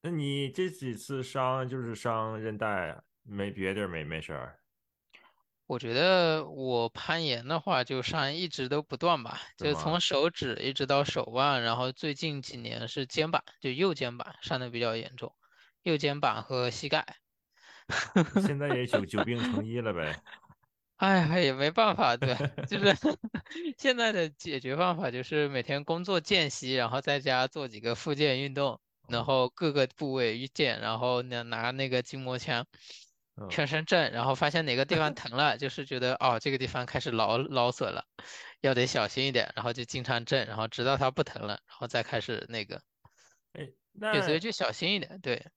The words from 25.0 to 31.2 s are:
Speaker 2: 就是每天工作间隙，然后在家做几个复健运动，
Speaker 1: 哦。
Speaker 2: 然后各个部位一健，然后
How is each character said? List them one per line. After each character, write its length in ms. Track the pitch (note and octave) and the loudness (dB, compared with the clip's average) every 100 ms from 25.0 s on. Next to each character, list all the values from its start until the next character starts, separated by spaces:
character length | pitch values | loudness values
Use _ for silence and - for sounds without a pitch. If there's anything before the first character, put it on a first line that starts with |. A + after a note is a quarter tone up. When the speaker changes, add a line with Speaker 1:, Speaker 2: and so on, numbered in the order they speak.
| C3 | -2
Speaker 2:
就 120 | B2 | -4
是 240 | B2+ D3+ D3 | -2 0 0
每 160 | C3+ | -2
天 180 | A#2+ C#3+ | -2 -4
工 220 | C#3+ E3 | -2 -4
作 160 | F3+ F#3 | 0 0
间 280 | D3+ G3 D3+ | 2 2 2
隙， 260 | - C3 | -2 -2
然 140 | C3 A#2+ | 0 2
后 120 | B2+ | 0
在 180 | D3 C#3+ | 0 0
家 300 | C#3 B2+ C3 | 2 2 2
做 180 | D#3+ C3+ | -2 -8
几 140 | G#2+ | -6
个 140 | A#2 | -4
复 200 | A#2 - | -2 -2
健 260 | C#3+ D3+ C3 | 2 2 2
运 140 | C#3 | -2
动， 180 | C3+ C#3 | 0 -2
Speaker 1:
哦。 60 | A#2 _ _ - | -2 _ _ -4
Speaker 2:
然 160 | A#2 | -2
后 240 | A#2 C3+ B2+ | 2 2 2
各 220 | - E3+ | 2 2
个 140 | C#3+ C3 - | 4 2 0
部 160 | D3 | -2
位 260 | C3 A#2+ A2 | 2 2 0
一 100 | C3 | -6
健， 320 | - C#3+ A2 | 0 0 2
然 180 | A2 A2+ | -2 0
后 240 | B2 B2 | 2 0